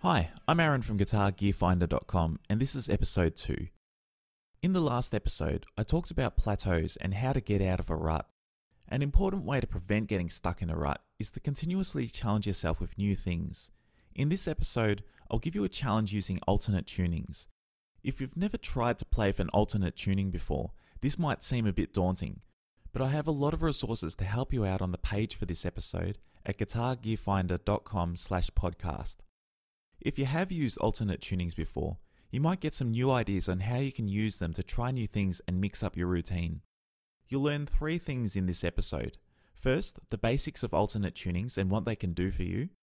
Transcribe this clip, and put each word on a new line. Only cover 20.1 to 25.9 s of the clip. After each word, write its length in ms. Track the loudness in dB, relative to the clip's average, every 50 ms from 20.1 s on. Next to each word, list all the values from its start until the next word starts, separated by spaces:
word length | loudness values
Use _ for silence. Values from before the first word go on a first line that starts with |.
| 0 2 0 -2
before, 400 | -2 -4 -2 -2 -2 -2 -2 -4 -8 -12 -20 _ _ -4
this 180 | -2 -2 0 0
might 240 | 0 0 0 0 -2
seem 240 | -2 0 2 2
a 60 | 2 2
bit 200 | 0 -2 0 2
daunting, 460 | 2 2 2 2 0 -4 -8 -8 -10 -16 -20 _ _ _ _ _ _ _ -10 -4
but 80 | -2
I 80 | 0 0
have 180 | 0 0 0
a 40 | 0
lot 220 | 0 2 2 2 2
of 80 | 2
resources 540 | 0 0 0 0 -2 -2 -2 -2 -4 -6 -4
to 80 | -2 -2
help 300 | -2 0 -2 0 0 0
you 100 | 0 2
out 180 | 2 2 0
on 120 | 0 -2 -2
the 40 |
page 380 | -2 -2 -2 0 0 -2 -2 -2
for 100 | -6 -4
this 200 | -4 -4 -4 -4
episode 520 | -4 -4 -4 -8 -6